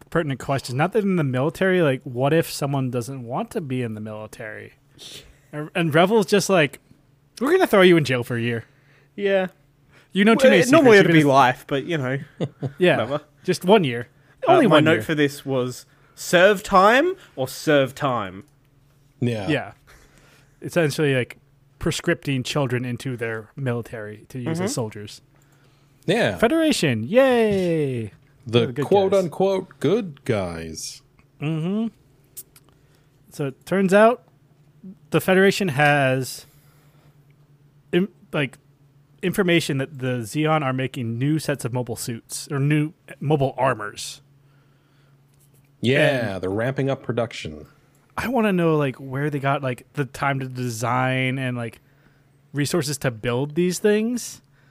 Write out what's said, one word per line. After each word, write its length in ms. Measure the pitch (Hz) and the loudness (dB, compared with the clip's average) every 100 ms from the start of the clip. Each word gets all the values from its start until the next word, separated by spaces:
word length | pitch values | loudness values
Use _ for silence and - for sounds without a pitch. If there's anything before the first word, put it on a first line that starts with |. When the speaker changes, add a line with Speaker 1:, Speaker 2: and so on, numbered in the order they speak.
| - | -6
Speaker 1:
pertinent 300 | 165 156 131 | -4 -2 -6
question, 360 | - 139 - 127 | -4 -4 -4 -2
not 160 | 175 | 0
that 100 | 220 | 0
in 120 | 196 180 | 0 0
the 80 | |
military, 580 | 139 127 147 - 190 185 | 0 0 -2 0 0 2
like, 200 | 156 131 | 2 0
what 280 | 143 120 139 | -6 -2 2
if 180 | 165 - | 2 0
someone 400 | - 143 139 131 | -4 -4 -2 -2
doesn't 320 | 123 117 135 | -4 -8 -12
want 260 | 117 143 226 | -10 -8 -6
to 100 | 226 | -8
be 220 | 143 127 | -6 -6
in 120 | 120 | -6
the 60 | 107 | -8
military? 760 | 107 107 107 - 110 107 104 - _ _ - - - _ _ | -10 -12 -14 -14 -14 -14 -18 -20 _ _ -20 -20 -20 _ _
And, 180 | 147 151 | -12 -8
and 200 | 185 165 | -4 0
Revel's 320 | 147 185 226 196 | 4 4 4 2
just 220 | 202 - | 2 2
like, 300 | 185 147 - _ _ _ _ _ - | 2 2 -2 _ _ _ _ _ -6
"We're 100 | 262 | 0
gonna 140 | 370 359 | 2 4
throw 160 | 202 | 6
you 140 | 185 170 | 6 6
in 80 | |
jail 180 | 135 127 | 2 -2
for 140 | 120 117 | -4 -4
a 40 | |
year." 240 | 117 117 - _ _ _ _ - | -4 -4 -8 _ _ _ _ -6
Speaker 2:
Yeah. 320 | 202 196 185 - _ _ _ _ _ | 0 0 -2 -8 _ _ _ _ _
Speaker 1:
You 120 | 185 | 2
know 100 | 208 226 | 4 6
too 80 | |
Speaker 2:
Well, 60 | - | 6
Speaker 1:
many 100 | 180 | 6
Speaker 2:
it, 80 | 202 | 6
normally 260 | 311 262 202 | 6 8 8
Speaker 1:
secrets. 20 | 170 | 8
Speaker 2:
it'd 80 | 156 | 6
Speaker 1:
You're 40 | |
Speaker 2:
be 20 | |
Speaker 1:
gonna 100 | 143 | 6
Speaker 2:
life, 300 | 135 127 131 - | 6 4 2 -4
but, 180 | 139 165 | -6 -4
you 120 | 160 | -4
know, 200 | 127 139 160 _ | -4 -6 -8 _
Speaker 1:
<laughs> 400 | 143 - 135 - | -8 -6 -12 0
Yeah. 200 | 180 131 | 2 2
Speaker 2:
whatever. 220 | 113 147 - _ | 0 -6 -8 _
Speaker 1:
Just 220 | - 175 | -6 -2
one 180 | 180 220 | 4 4
year. 240 | 147 120 120 _ _ _ - | 4 -4 -10 _ _ _ 4
Speaker 2:
Uh, 60 | |
Speaker 1:
Only 140 | - 233 | 4 6
Speaker 2:
my 80 | 151 | 6
Speaker 1:
one 80 | |
Speaker 2:
note 80 | 156 | 6
Speaker 1:
year. 100 | 165 | 2
Speaker 2:
for 120 | - 151 | 0 0
this 280 | 143 143 | 0 -2
was 420 | 139 135 127 120 - _ _ | -4 -4 -4 -8 -18 _ _
serve 480 | - - 170 190 196 | -16 0 4 6 4
time 540 | - 196 202 247 349 381 - | 2 4 6 4 2 -4 -12
or 140 | - 127 | -8 -8
serve 460 | - 160 147 131 131 | -4 2 2 2 -2
time. 480 | 143 120 98 95 - _ _ _ _ _ _ _ | -4 -4 -6 -12 -20 _ _ _ _ _ _ _
Speaker 3:
Yeah. 280 | 120 110 101 | -6 -4 -4
Speaker 1:
Yeah. 240 | 139 101 - _ - _ _ _ _ _ _ | -4 -6 -16 _ -20 _ _ _ _ _ _
Essentially, 520 | 139 180 156 147 147 131 | -6 -2 0 0 0 0
like, 200 | 117 - _ _ _ _ | -2 -10 _ _ _ _
prescripting 640 | 175 - - 170 - 135 | -6 -4 -2 -4 -2 -4
children 400 | 120 151 131 123 | -4 -4 -2 -4
into 320 | 127 120 139 120 | -6 -8 -8 -8
their 340 | 117 110 107 - | -6 -8 -12 -8
military 680 | 135 120 110 113 104 107 - | -6 -4 -6 -12 -14 -16 -16
to 100 | 131 | -10
use 100 | 120 | -8
as 100 | 165 | -4
Speaker 2:
Mm-hmm. 60 | 190 | -4
Speaker 1:
soldiers. 520 | 285 110 104 104 - _ _ _ _ _ _ _ _ - | -4 -6 -10 -16 -18 _ _ _ _ _ _ _ _ -2
Speaker 3:
Yeah. 300 | 220 143 190 | 0 0 2
Speaker 1:
Federation. 640 | 226 320 311 - 151 113 | 2 2 0 0 0 -2
Yay. 1120 | 117 233 269 240 214 196 175 165 143 123 110 - _ _ 110 | 0 4 4 4 2 0 0 0 -2 -4 -8 -14 _ _ -2
Speaker 3:
The 120 | 117 | 0
Speaker 1:
They're 80 | 117 | 0
the 40 | |
good 120 | 123 135 | -2 2
Speaker 3:
quote 260 | 196 190 | 2 4
Speaker 1:
guys. 120 | 196 | 2
Speaker 3:
unquote 560 | 180 - 190 190 185 - | 0 -2 0 0 -6 -4
good 440 | 135 214 190 139 | -2 0 -4 -10
guys. 800 | - 107 90 82 80 78 - - _ _ _ _ | -4 -2 -2 -8 -10 -12 -14 -16 _ _ _ _
Speaker 1:
Mm-hmm. 480 | 147 160 170 208 226 - _ _ _ - - _ _ _ _ _ _ _ _ | -6 -6 -4 -4 -6 -10 _ _ _ -20 -20 _ _ _ _ _ _ _ _
So 140 | - 139 | -10 -10
it 200 | - - | -10 -4
turns 260 | 185 190 | 0 4
out 300 | 202 220 247 _ _ _ _ _ _ 185 - _ | 6 6 4 _ _ _ _ _ _ -20 -20 _
the 100 | 165 | -2
Federation 480 | - 185 196 - 190 | 2 4 4 2 -2
has 760 | 135 147 147 135 131 127 - - _ _ _ _ _ _ _ _ _ _ _ _ _ _ | 2 4 4 2 0 -4 -12 -18 _ _ _ _ _ _ _ _ _ _ _ _ _ _
im-, 180 | 180 196 - _ | -2 -2 -6 _
like, 260 | 170 135 - _ _ _ _ _ _ | -4 -4 -8 _ _ _ _ _ _
information 560 | 185 190 180 170 - 139 | -4 0 2 2 2 -4
that 200 | 131 135 | -4 -6
the 180 | 127 123 | -4 -4
Zeon 420 | 110 147 151 156 | -4 -2 0 0
are 120 | 135 | 0
making 440 | 131 131 143 113 117 | -4 -4 -6 -6 -4
new 200 | 139 156 | -2 0
sets 260 | - 139 | -2 -6
of 80 | 117 | -4
mobile 240 | 123 123 110 | -6 -6 -8
suits 500 | - 113 - - - | -8 -10 -12 -14 -8
or 60 | 143 | -2
new 340 | 143 151 151 - _ - | 0 0 -2 -6 _ -10
mobile 340 | 139 151 131 - | -2 0 0 0
armors. 640 | 131 113 104 110 - - _ _ _ _ _ _ _ _ _ _ _ _ _ _ _ _ | -2 -2 -6 -12 -16 -16 _ _ _ _ _ _ _ _ _ _ _ _ _ _ _ _
Speaker 3:
Yeah, 540 | 117 139 143 135 110 | 0 2 2 0 -4
Speaker 1:
And 80 | 95 | -6
Speaker 3:
they're 80 | 92 | -4
ramping 380 | 101 123 143 135 | -4 -4 -2 -4
up 120 | 131 | -4
production. 640 | - 120 113 - 82 76 78 _ _ _ _ - | -6 -4 -6 -8 -14 -14 -18 _ _ _ _ -10
Speaker 1:
I 120 | 214 | -4
wanna 240 | 254 214 | 0 0
know, 240 | 185 165 151 | 2 2 0
like, 200 | 143 123 | -2 -6
where 320 | 135 131 147 | -10 -6 -4
they 100 | 139 | -2
got, 240 | 139 143 | -2 -2
like, 240 | 131 123 - | -4 -8 -10
the 100 | - | -6
time 360 | 127 - 139 135 | -6 -4 -4 -2
to 60 | 131 | -6
design 920 | 127 123 113 120 123 131 131 131 131 | -6 -6 -4 -2 0 0 -2 -2 -4
and, 180 | 131 123 | -6 -6
like, 240 | 117 - _ _ _ _ _ _ _ | -10 -14 _ _ _ _ _ _ _
resources 440 | 139 139 175 143 147 | -6 -2 -2 -4 -4
to 120 | 139 | -6
build 440 | 110 123 120 147 | -4 -4 -2 -2
these 240 | 151 180 170 | -2 -2 0
things. 640 | 214 208 226 247 - - _ _ _ | 0 0 0 -6 -10 -16 _ _ _